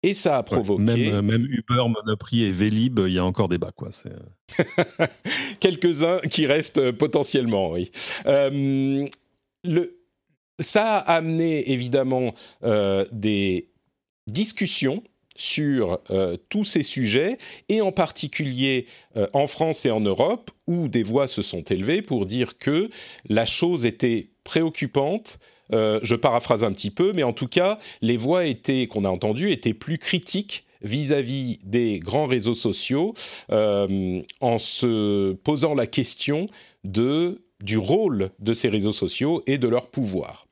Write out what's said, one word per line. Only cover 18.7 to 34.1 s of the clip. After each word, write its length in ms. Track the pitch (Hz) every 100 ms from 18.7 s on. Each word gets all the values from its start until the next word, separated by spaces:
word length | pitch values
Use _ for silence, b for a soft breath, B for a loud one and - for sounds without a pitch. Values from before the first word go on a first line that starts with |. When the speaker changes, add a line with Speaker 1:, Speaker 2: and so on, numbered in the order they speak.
| 131 B B B 113
Speaker 1:
euh, 100 | 98
en 140 | 139 143
France 380 | - 160 151 135
et 40 |
en 100 | 110
Europe, 500 | 104 95 147 233 - _ -
où 220 | 175 151
des 140 | 117
voix 240 | 101 123 135
se 160 | -
sont 200 | 98 90
élevées 380 | 80 92 101 180
pour 260 | 214 127 95
dire 320 | 120 120 -
que 320 | - 151 214 B B B -
la 160 | 107
chose 420 | 113 - 175 170 117
était 420 | 117 123 113 - _
préoccupante. 960 | - - 165 - 143 143 139 214 - - b b b
Euh, 260 | 110 107 107
je 120 | 110
paraphrase 500 | 117 139 120 - 113
un 80 | 110
petit 180 | 95 104
peu, 220 | - 185
mais 120 | 185
en 80 | 127
tout 160 | 113 127
cas, 300 | 175 185 214 B B
les 160 | 117 120
voix 300 | 123 180 165
étaient, 400 | 120 - 135 120
qu'on 180 | 107
a 40 | 98
entendues 420 | 90 107 113 202
étaient 240 | 147 117
plus 240 | 107 - 160
critiques 680 | - 180 - 185 202 - b b
vis-à-vis 800 | 107 127 143 143 120 139 127 104
des 340 | 95 117 117 98
grands 280 | 85 123 147
réseaux 280 | 127 107
sociaux, 580 | 113 113 95 - 135 196 233 B B B
euh, 720 | 110 107 101 98 98 95